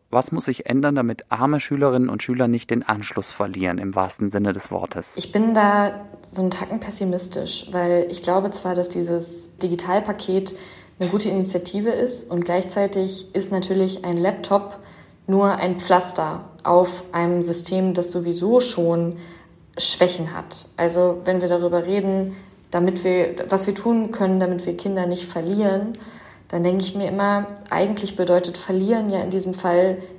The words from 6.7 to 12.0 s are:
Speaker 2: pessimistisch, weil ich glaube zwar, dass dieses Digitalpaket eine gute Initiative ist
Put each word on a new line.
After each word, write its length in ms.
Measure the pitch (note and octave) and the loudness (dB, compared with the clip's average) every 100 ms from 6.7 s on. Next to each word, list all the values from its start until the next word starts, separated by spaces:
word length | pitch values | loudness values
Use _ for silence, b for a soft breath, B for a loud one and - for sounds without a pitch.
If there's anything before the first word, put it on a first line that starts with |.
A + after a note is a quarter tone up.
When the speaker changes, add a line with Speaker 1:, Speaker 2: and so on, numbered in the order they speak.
| A3+ | -6
Speaker 2:
pessimistisch, 880 | G#3 G#3 F#3+ F3+ F3+ - D#3+ - - | -6 -4 -2 -2 -4 -6 -6 -6 -6
weil 340 | F3+ F3 F3 F3 | -2 2 2 2
ich 120 | - | -2
glaube 300 | F3 F#3 G3 | 0 2 0
zwar, 240 | - F#3 F3+ | -4 -2 -2
dass 120 | F3 | -2
dieses 720 | F3 E3+ E3+ E3+ - - - | -2 -2 -2 -4 -10 -14 -6
Digitalpaket 1000 | F3+ E3+ F3+ G3 G#3 G3+ - F#3+ F#3+ B B B B - | -2 -2 0 0 0 -4 -2 0 0 B B B B -6
eine 100 | F3+ | -2
gute 180 | G#3 G#3 | 0 0
Initiative 600 | F#3+ F#3 F3 - G3+ A3+ | 0 0 -2 -2 -2 0
ist 400 | G#3+ | 0